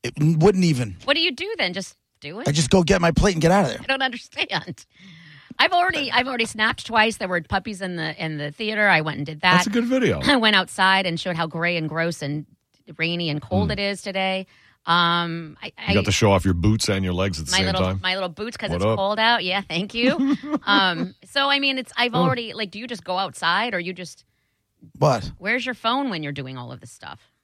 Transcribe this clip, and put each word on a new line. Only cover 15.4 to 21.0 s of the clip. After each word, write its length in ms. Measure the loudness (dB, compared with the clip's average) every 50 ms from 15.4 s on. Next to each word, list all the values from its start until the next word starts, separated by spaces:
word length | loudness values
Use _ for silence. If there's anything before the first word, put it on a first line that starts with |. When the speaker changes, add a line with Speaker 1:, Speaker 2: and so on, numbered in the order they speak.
| -10 -12 -16 _
Speaker 2:
I, 100 | -16 -18 _ -10
I 100 | -4 0
Speaker 3:
You 20 | 0
got 100 | 2 2
to 80 | 2
show 180 | 0 4 4 4
off 140 | 4 4 4
your 80 | 2
boots 380 | 2 4 4 4 4 4 2 0
and 120 | 0 0
your 120 | 0 -2 0
legs 260 | 0 0 -2 -2 -4
at 60 | -4
the 60 | -2
Speaker 2:
my 40 | 0 0
Speaker 3:
same 80 | 2
Speaker 2:
little, 140 | 2 0 0
Speaker 3:
time? 200 | 0 0 -2 -2
Speaker 2:
my 120 | -2 -4 -4
little 140 | -2 -4 -6
boots 300 | -6 -8 -10 -10 -8 -8
'cause 100 | -6 -4
Speaker 3:
What 80 | -2
Speaker 2:
it's 80 | 0 0
Speaker 3:
up? 140 | 0 2 2
Speaker 2:
cold 200 | 0 0 0 2
out. 240 | 2 2 2 2
Yeah, 200 | 0 -2 -2 -4
thank 320 | -4 -4 -4 -4 -4 -4 -4
you. 420 | 0 2 2 2 2 2 0 0 -2
Speaker 3:
<laughs> 240 | -2 -4 -6 -4 0
Speaker 2:
Um, 480 | 2 4 4 4 2 2 0